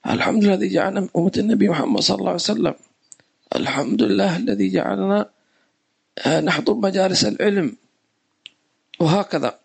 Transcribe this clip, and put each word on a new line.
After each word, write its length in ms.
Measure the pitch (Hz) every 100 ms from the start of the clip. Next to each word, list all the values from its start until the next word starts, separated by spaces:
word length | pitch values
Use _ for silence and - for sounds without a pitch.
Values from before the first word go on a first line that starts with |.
| -
الحمد 380 | - - 220
لله 100 | 202
الذي 140 | 190 202
جعلنا 320 | 190 190 196
من 80 | 185 -
أمة 160 | 175 151
النبي 320 | 214 214 202
محمد 320 | 160 - 202
صلى 140 | -
الله 160 | 196 190
عليه 40 |
وسلم، 400 | 175 190 220 170 - _ _ _ - _ _ _ -
الحمد 460 | 123 139 143 -
لله 340 | 107 98 101 165
الذي 320 | 220 101 190
جعلنا، 640 | 185 - 196 196 202 208 _ _ _ _ _ _ _ _ -
آه، 220 | 127 160
نحضر 340 | 156 151 -
مجالس 500 | 214 196 190 185 -
العلم"، 520 | 208 - 208 202 151 104 _ _ _ _ _ _ - _ _ _ _ -
وهكذا. 580 | 160 190 196 160 131 -